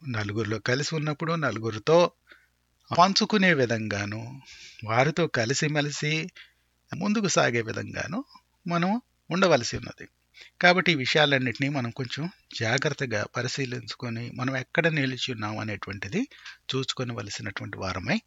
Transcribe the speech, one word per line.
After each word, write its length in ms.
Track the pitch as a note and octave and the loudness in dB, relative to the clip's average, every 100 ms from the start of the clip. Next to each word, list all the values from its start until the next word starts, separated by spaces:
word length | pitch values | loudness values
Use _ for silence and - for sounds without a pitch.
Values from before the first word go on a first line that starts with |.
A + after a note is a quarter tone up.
| D3+ | -8
నలుగురిలో 500 | A2 G2+ G2 G#2+ A2 | -6 -4 -2 -2 -2
కలిసి 360 | - B2+ D3 | 0 0 0
ఉన్నప్పుడు 380 | D#3+ D3+ D3 D#3+ | -4 -4 -4 -2
నలుగురితో 800 | E3 C#3 A2+ A2 G#2+ B2+ E3 F3 - _ - _ _ _ _ _ B2 | -2 -2 -2 -4 -4 4 6 6 2 _ -20 _ _ _ _ _ 6
పంచుకునే 560 | F#3 F#3+ G3+ G#3+ F#3+ | 6 6 2 4 4
విధంగాను, 880 | D#3 A#2+ A2+ A2 G2+ G2+ A2 A2+ C3+ - - - - | 4 4 2 -2 -2 -4 -6 -10 -16 -20 -20 -20 -14
వారితో 420 | G#2+ A2+ C3+ D#3 D#3+ | 0 2 4 2 0
కలిసిమెలిసి 1000 | C3 A2+ C#3 D#3 D3+ D3 C#3 D3+ D#3 F3+ - - _ _ _ _ C#3 | 2 0 0 0 0 -2 -2 -2 -2 -4 -12 -20 _ _ _ _ -4
ముందుకు 320 | G3+ G#3+ G3 | 0 2 2
సాగే 340 | E3+ C3+ A#2+ | 2 2 2
విధంగాను 600 | A2 G#2+ G#2+ - G2 F#3+ C#4+ - _ _ F3 | -2 -6 -8 -8 -6 -6 -8 -16 _ _ -2
మనం 340 | E3+ F3+ A3+ - _ _ | 0 2 0 -4 _ _
ఉండవలసి 460 | F3 F#3+ D3 A#2 A#2+ | 2 6 6 4 -6
ఉన్నది. 320 | A2+ - - _ _ - - _ | -8 -14 -18 _ _ -20 -20 _
కాబట్టి 300 | F3+ F3+ F#3 | 4 6 4
ఈ 20 | |
విషయాలన్నిటినీ 760 | D#3 B2+ D#3+ D3+ C#3 B2+ G#2+ C#3 | 0 2 2 4 2 0 -2 -2
మనం 220 | C#3+ A#2+ | -2 -4
కొంచెం 400 | A2+ C3 - E3+ - _ - | -6 -8 -6 -8 -10 _ -6
జాగ్రత్తగా 680 | A2+ C3 D#3 C#3+ C3+ G#2+ G#2 - | -2 0 0 -2 -4 -2 -4 -4
పరిశీలించుకొని 920 | B2 - C3 B2 A2 - B2 A2+ A#2 | -4 -4 -4 -6 -10 -10 -6 -6 -8
మనం 220 | - B2+ C3 | -4 -4 -4
ఎక్కడ 320 | B2 - E3 | -2 2 2
నిలిచి 440 | D#3 C3 B2+ - | 2 0 -2 -6
ఉన్నాం 260 | A2+ G#2+ G#2+ | -4 -6 -6
అనేటువంటిది 720 | G#2+ G2+ - G2 G2+ E3+ C#4 - - - - | -6 -8 -8 -8 -4 -2 -4 -8 -20 -16 -6
చూసుకొనవలసినటువంటి 1040 | C3 C3 - B2 A#2 G#2+ - A2 - A2 G2+ | -4 -4 -4 -6 -6 -8 -8 -8 -10 -10 -8
వారమై 420 | F#2+ F#2 F#2 G#3 | -6 -4 -2 -2